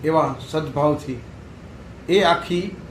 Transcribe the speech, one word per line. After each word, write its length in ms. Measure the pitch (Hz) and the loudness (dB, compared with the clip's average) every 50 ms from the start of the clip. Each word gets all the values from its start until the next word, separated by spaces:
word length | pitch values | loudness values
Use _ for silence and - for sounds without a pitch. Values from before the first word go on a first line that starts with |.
| 143 156 | 2 4
એવા 260 | 160 160 147 135 131 123 - - | 4 4 4 2 0 -6 -8 -4
સદભાવથી 680 | - 156 151 139 131 143 147 151 147 147 - 135 127 117 - - - - - - - - - - - - - - - - - - | -4 -4 -4 -2 0 2 4 4 2 2 -2 -6 -8 -8 -8 -14 -16 -16 -16 -18 -18 -18 -16 -16 -16 -16 -16 -16 -16 -12 0 4
એ 140 | 175 202 | 4 6
આખી 540 | 190 170 175 175 - - 175 175 190 202 185 - - - | 6 6 4 4 2 -2 -2 -2 0 -4 -8 -10 -14 -16